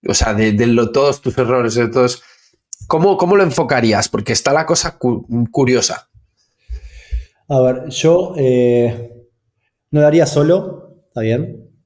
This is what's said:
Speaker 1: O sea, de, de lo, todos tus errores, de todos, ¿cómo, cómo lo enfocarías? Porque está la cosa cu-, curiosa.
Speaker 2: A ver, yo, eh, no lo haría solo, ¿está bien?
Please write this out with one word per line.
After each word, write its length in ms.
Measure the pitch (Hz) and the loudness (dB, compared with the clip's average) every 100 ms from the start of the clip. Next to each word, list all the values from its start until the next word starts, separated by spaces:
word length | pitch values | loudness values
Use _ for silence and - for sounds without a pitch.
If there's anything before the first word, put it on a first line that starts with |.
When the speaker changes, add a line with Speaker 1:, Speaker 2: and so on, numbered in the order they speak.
| - | -4
Speaker 1:
O 60 | |
sea, 220 | 101 113 | -2 0
de, 180 | 104 110 | 0 0
de 140 | 104 117 | 2 2
lo, 260 | 120 113 | 2 2
todos 300 | 139 143 135 | 2 0 0
tus 160 | 131 - | -6 -2
errores, 380 | 120 127 120 110 | 0 0 0 -2
de 120 | 117 | -2
todos, 340 | 120 123 - _ _ _ _ _ - - | 2 0 -2 _ _ _ _ _ -20 -4
¿cómo, 280 | 160 190 185 | 0 2 2
cómo 200 | 175 202 | 2 2
lo 60 | |
enfocarías? 680 | 185 127 165 131 117 101 - | 2 0 0 0 2 0 0
Porque 240 | - 104 | -4 -4
está 180 | 110 - | -2 0
la 140 | 147 160 | 0 0
cosa 320 | 170 170 - | -2 -2 -4
cu-, 280 | 127 120 - 120 113 | -4 -4 -4 -4 -4
curiosa. 600 | - 131 123 120 - _ _ _ _ _ _ _ - - - - - - _ _ | 0 2 2 0 -4 _ _ _ _ _ _ _ -14 -14 -20 -10 -10 -10 _ _
Speaker 2:
A 100 | 139 | 0
ver, 260 | 127 123 156 | 2 0 -8
yo, 460 | - 156 170 180 - | -2 2 2 0 -2
eh, 760 | 131 123 123 120 120 110 - - _ _ _ _ _ _ _ | 0 2 2 2 0 -2 -12 -20 _ _ _ _ _ _ _
no 100 | 147 | 2
lo 40 | 147 | 4
haría 200 | 156 147 | 4 2
solo, 760 | 147 147 170 - - - _ _ | 2 2 0 -2 -14 -20 _ _
¿está 140 | - | -6
bien? 480 | 110 120 - - - _ | -2 -2 -4 -12 -20 _